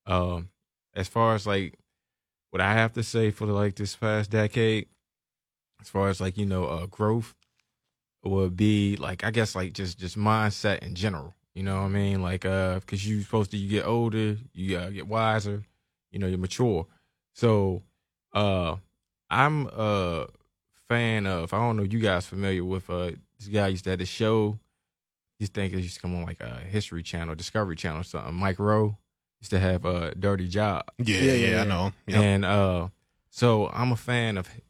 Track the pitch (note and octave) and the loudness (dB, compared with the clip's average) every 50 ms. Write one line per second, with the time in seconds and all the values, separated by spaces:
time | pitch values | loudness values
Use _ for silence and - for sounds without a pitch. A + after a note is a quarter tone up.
0 | - G2 F#2 F2+ F2+ F2+ F2 E2+ F2 F#2 _ _ _ _ _ _ _ _ - G2 | -4 0 0 2 2 0 -2 -6 -8 -12 _ _ _ _ _ _ _ _ -8 -8
1 | F#2+ - - A#2 A2+ A2+ A2 G#2 G2+ G#2+ G2+ G2 F#2+ - - _ _ _ _ _ | -8 -2 0 2 4 4 2 2 0 0 -2 -2 -2 -4 -10 _ _ _ _ _
2 | _ _ _ _ _ _ _ _ _ - - F#2 F#2 G2 G#2+ A2+ A2+ A2 - A#2+ | _ _ _ _ _ _ _ _ _ -8 -2 0 2 4 4 4 2 2 0 -4
3 | A2 - - A#2 A2 G#2+ G2+ - A2 G#2 G2+ G2+ G#2 G#2 F#2+ - G2+ G2+ - - | -4 -2 0 2 2 2 0 0 -2 -2 0 0 0 0 -2 -4 -6 -8 -6 -4
4 | A2+ G#2+ G#2+ G#2+ G#2 G2+ A2 A2 G#2+ G#2 - A#2+ A2+ A2 A2 G#2+ - _ _ _ | -2 0 0 0 0 0 2 2 2 2 2 2 2 2 2 0 -4 _ _ _
5 | _ _ _ _ _ _ _ _ _ _ _ _ _ _ _ _ - - - G2 | _ _ _ _ _ _ _ _ _ _ _ _ _ _ _ _ -16 -4 0 2
6 | G2 G2 F#2 - F#2+ F#2+ F#2 G#2 G#2 G2 F#2+ F#2 F2+ B1 D#2+ E2 F2+ F#2 - - | 2 2 2 0 -2 -4 -2 0 0 0 0 0 0 -2 -2 -4 -6 -8 -4 0
7 | G#2+ G#2+ A2+ A#2 A2 - - _ _ _ _ _ _ _ _ _ _ _ _ _ | 2 2 2 0 -2 -6 -14 _ _ _ _ _ _ _ _ _ _ _ _ _
8 | _ _ _ _ - G2 F#2+ F#2+ F#2+ F2+ F2+ F2+ G#2 G#2+ G#2+ G#2 G2+ G2+ G2+ - | _ _ _ _ -4 0 2 2 2 2 2 4 4 4 4 4 2 0 0 -2
9 | C2+ G2 F#2+ - - A2+ A2 A#2 A2 - - F#2+ F#2 F2+ - - F#2+ F2+ E2+ - | -4 -6 -6 -4 -4 -2 0 0 0 0 -2 -4 -6 -6 -6 -6 -6 -6 -6 -8
10 | F#2 F2 - G#2+ G#2 G#2+ A2 A2 G#2+ G#2 G2 - - G#2 F#2+ - - F#2 F2+ F2 | -10 -8 -4 0 2 2 4 4 2 2 0 0 0 0 0 0 -4 -8 -6 -2
11 | G#2 G#2+ F#2 D2 C#2 - - _ _ _ - F#2 F#2+ G2 F#2+ F#2+ G2 F#2+ G2 G2+ | -2 -2 -2 -4 -10 -12 -18 _ _ _ -10 -6 -4 -2 -2 -2 -2 0 0 0
12 | G2+ G2 G2 F#2+ F#2 F2+ F#2+ F2+ - F#2+ F#2+ F#2+ F#2+ F#2 F#2 F#2 - - G2 F#2+ | 0 2 0 0 -2 -2 -4 -2 -2 0 0 2 0 0 -2 -4 -4 -6 -6 -4
13 | G2+ G#2+ G#2+ G#2 G2+ - - A2 G2+ - - G2+ G2 G2 G#2 G2+ - - A#2 A#2 | -2 -2 -2 -2 -2 0 0 0 0 0 -2 -6 -4 0 -2 0 0 0 0 0
14 | A#2 A2+ G#2+ A2 G#2+ G#2+ G#2+ G#2+ B2+ - - E2+ F#2 F#2+ F#2 F2 F2 F#2+ G2+ G2 | 0 0 0 0 -2 -2 -2 -4 -10 -14 -10 -8 -4 -4 -2 -4 -4 -6 -8 -10
15 | - G#2 G#2+ A2 A2+ A2 A2 A2 G2 G#2 G2+ G2+ G2+ _ _ _ _ _ _ _ | -8 -4 -2 0 2 2 2 0 0 -2 -6 -6 -8 _ _ _ _ _ _ _
16 | _ _ - G2 G2 F#2 F#2 F2+ F#2 F2+ - - B2+ A#2 G2 D#2+ D#2+ _ _ _ | _ _ -6 -4 -2 -2 -2 -2 -4 -4 -2 0 2 2 2 0 -2 _ _ _
17 | _ _ _ _ _ _ _ - A#2+ A#2 A2 G2+ G2 F#2+ F2+ F#2+ - _ _ _ | _ _ _ _ _ _ _ 0 2 4 4 4 2 0 -2 -4 -8 _ _ _
18 | _ _ _ _ _ _ - G2+ G#2 G2+ F#2+ F#2 F2 D#2+ E2+ G2 - _ _ _ | _ _ _ _ _ _ -2 0 2 2 2 2 0 -2 -4 -6 -10 _ _ _
19 | _ _ _ _ _ - - A#2+ C#3 D3+ D3+ D3 C3 - - - G#2+ G#2+ G#2 G2 | _ _ _ _ _ -2 2 4 4 4 2 0 -2 -4 -4 -2 0 0 2 2
20 | F#2 F2 E2+ D#2 B1+ - _ _ _ _ _ _ _ _ _ _ _ - A#2 A#2 | 0 0 -2 -4 -6 -8 _ _ _ _ _ _ _ _ _ _ _ -2 0 0
21 | A#2 A2+ A2 G#2+ G2 F#2+ F#2 E2+ E2 - F#2 G#2 A#2+ A#2+ A2+ G#2+ G2+ F#2+ A2 A#2 | 2 2 0 0 0 0 -2 -2 -2 -2 0 0 2 2 2 0 0 0 0 2
22 | A2 G2+ F#2 F2 - - F#2 G2 G2 F#2+ F#2+ F2+ F2 F#2 F#2+ F#2 - - F2+ F2 | 2 2 2 2 0 -4 -6 -4 -2 -2 -2 -2 -2 -4 -4 -6 -6 -6 -4 -4
23 | F2+ F2 F2 F2+ - _ _ - G#2 G2 G#2 G#2 G2+ G2 F#2+ F#2 - F#2+ F#2 F2+ | -4 -6 -8 -10 -18 _ _ -20 -10 -2 0 2 2 2 0 -2 -2 -4 -4 -2
24 | F2+ - - - A2+ A2 A2+ A2 G#2+ G#2 G#2+ G#2+ _ _ _ _ _ _ _ _ | -4 -6 -4 -2 0 2 2 2 2 0 -2 -6 _ _ _ _ _ _ _ _
25 | _ _ _ _ _ _ _ - G#2 G2+ - G#2 G2 F#2 F#2+ F#2 F2+ F2+ - - | _ _ _ _ _ _ _ -8 -8 -6 -4 -4 -4 -2 -2 -4 -4 -6 -8 -8
26 | - F2+ F2+ F2 E2+ F2 E2+ - A2+ A2+ - - F2 F#2 G2+ G#2+ G2+ - E2+ E2+ | -6 -4 -4 -4 -4 -6 -8 -10 -10 -12 -12 -12 -10 -4 -2 -2 -2 -2 -8 -8
27 | E2+ - - E2 E2 E2 D#2 D2+ G2+ - - A2 G#2 F#2 D#2+ - - F2 D#2 D#2+ | -8 -6 -6 -6 -6 -6 -6 -8 -10 -4 -2 0 0 0 -4 -4 -6 -6 -4 -6
28 | F2+ - - D2+ G1+ B1 E2+ F2+ G2 F#2+ F2+ - G2+ G#2 G#2+ A2 G#2+ G#2 G#2 - | -8 -8 -8 -10 -8 -6 -4 -2 0 0 0 0 2 2 4 4 2 2 -2 -6
29 | _ _ _ _ _ _ _ _ - - G2+ F#2 F#2 F#2 F#2 F2 F2 F2+ F2+ F2 | _ _ _ _ _ _ _ _ -6 0 2 2 4 4 2 2 0 0 -2 0
30 | E2+ D2+ - F#2 G2 G2+ G2 F#2+ F2+ F2+ F2+ G#2 G#2+ G#2 F2+ C2+ - - - - | -2 -4 -4 -2 0 0 0 0 -2 -2 0 0 0 2 0 -2 -4 -8 -6 -4
31 | A#2+ G#2+ G2 F#2+ C3+ C3+ C3 A#2+ A#2 A2+ A2 - G2+ G2+ F#2+ E2+ F#2+ G2 - _ | 0 0 2 4 4 4 4 4 4 4 4 2 2 2 2 0 0 -2 -2 _
32 | - G#2 F#2 G#2+ G#2 G2+ G2 G2 G2 F2+ G2+ G2+ G2 F#2+ F2+ F2 E2 F#2+ - _ | -6 2 4 6 6 6 6 4 2 2 4 4 4 4 2 0 -2 -4 -8 _
33 | _ _ _ _ _ _ - - B2 A#2+ A2+ G#2+ G2+ - - - B2 B2+ A#2+ A2+ | _ _ _ _ _ _ -4 2 4 4 6 4 2 0 0 0 0 0 0 -2
34 | - B2 B2 A#2+ A#2 A2+ G#2 F#2+ F#2 - - - _ | -2 -2 -2 0 0 0 -2 -4 -6 -8 -12 -20 _